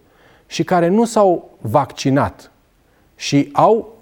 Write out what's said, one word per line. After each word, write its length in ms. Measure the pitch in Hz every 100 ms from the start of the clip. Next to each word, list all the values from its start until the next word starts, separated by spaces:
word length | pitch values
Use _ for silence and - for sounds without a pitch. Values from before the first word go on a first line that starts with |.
| _ _ _ _ _
și 180 | -
care 240 | 160 185 170
nu 160 | 208
s-au 460 | 233 220 196 175 - _
vaccinat 920 | 113 139 127 - 143 135 104 - - _ _ _ _ _ _ _
și 320 | - 143 139
au 440 | - 170 220 - -